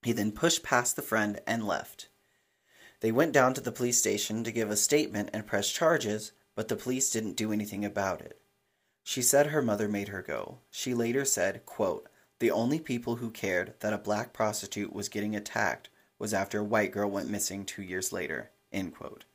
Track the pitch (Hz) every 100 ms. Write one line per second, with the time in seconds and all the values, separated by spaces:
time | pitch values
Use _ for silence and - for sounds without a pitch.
0 | 117 117 110 - 170 - - 123 120 -
1 | - 110 107 101 - 113 107 87 - -
2 | - _ _ _ _ _ _ _ - _
3 | 110 117 160 139 127 131 - 113 123 120
4 | 110 101 - 110 117 113 107 104 - 131
5 | - 104 101 107 110 101 107 - 160 160
6 | 120 107 - _ _ - 113 104 123 127
7 | - 113 113 - 110 107 104 101 104 101
8 | 98 87 - - _ _ _ _ _ _
9 | - - 120 139 147 151 120 104 104 104
10 | 98 95 - 60 - - _ - - 123
11 | 117 127 139 - 95 98 - - 98 82
12 | - _ _ _ 113 95 117 156 160 120
13 | 120 117 117 - 101 90 95 - 107 104
14 | 101 104 120 - 110 107 101 - 101 -
15 | 101 104 104 107 104 113 101 - - _
16 | _ _ 107 101 98 104 104 110 101 101
17 | 104 98 - 101 - 98 98 - 95 92
18 | 95 92 90 71 - _ _ 95 92 -
19 | - - -